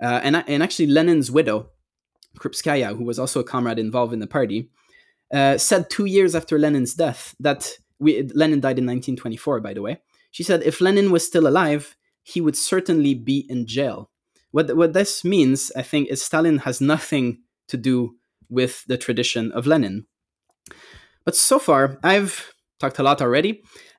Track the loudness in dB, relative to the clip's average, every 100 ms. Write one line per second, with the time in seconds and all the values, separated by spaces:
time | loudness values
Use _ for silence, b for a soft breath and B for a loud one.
0 | -4 -2 0 0 0 -2 -2 0 2 4
1 | 4 2 2 2 2 -2 -6 _ _ _
2 | _ _ _ -14 -10 -6 -2 -2 -2 -4
3 | -6 -4 -4 -4 -4 -2 -2 -2 -2 -2
4 | -2 -4 -6 -2 -2 -4 -8 b b b
5 | b b _ 2 2 2 2 2 0 -4
6 | 0 4 4 0 0 2 2 2 0 -2
7 | -2 -4 -12 -4 -2 -2 -6 -12 _ _
8 | 2 2 0 0 2 2 0 0 -2 -2
9 | -4 -6 -6 -6 -4 -4 -4 -8 -8 -8
10 | _ _ _ -8 0 0 0 2 2 4
11 | 4 2 2 2 4 4 2 0 -4 -18
12 | _ _ -10 -2 -2 -2 -2 -2 2 2
13 | 2 0 -2 -4 -4 -6 -4 -4 -4 -6
14 | -14 _ _ _ _ -2 0 2 2 2
15 | 0 -2 0 2 4 2 -2 -8 -4 -2
16 | -2 -4 -2 0 2 2 -2 -2 0 0
17 | -2 -2 -2 -4 _ _ -10 -6 -2 0
18 | -2 -8 _ _ _ -2 -2 -4 -6 -6
19 | -2 -2 -2 -2 -4 -2 2 2 0 -6
20 | -12 _ _ _ _ _ -20 B B B
21 | B B -2 0 2 2 4 4 2 0
22 | 2 2 0 -6 -14 _ _ _ -6 0
23 | 2 2 2 2 0 -4 B B B